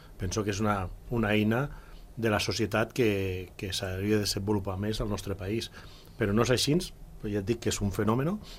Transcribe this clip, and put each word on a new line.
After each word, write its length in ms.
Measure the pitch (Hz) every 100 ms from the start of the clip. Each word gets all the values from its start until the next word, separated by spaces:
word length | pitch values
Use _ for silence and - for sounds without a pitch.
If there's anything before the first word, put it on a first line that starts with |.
| - -
Penso 240 | 92 110
que 100 | 101
és 60 | 101
una, 220 | 107 101 90 - -
una 220 | 120 107
eina 300 | 107 107 117 143 - - - - -
de 140 | 113
la 100 | 104
societat 540 | - 101 104 107 117
que, 560 | - 113 101 95 92 90 -
que 140 | 98
s'hauria 460 | - 95 92 104 107
de 80 | 104
desenvolupar 500 | 104 98 104 95 92
més 240 | 104 107
al 80 | 113
nostre 260 | 101 - 95
país. 360 | 92 113 - - - - - -
Però 160 | 104 104
no 100 | 117
és 60 |
així, 220 | 123 - 160 185 - - -
però 100 | 107
ja 80 | 104
et 60 | 98
dic 140 | 117
que 80 | 107
és 80 | -
un 80 | 104
fenomen, 440 | 95 104 117 147 214 -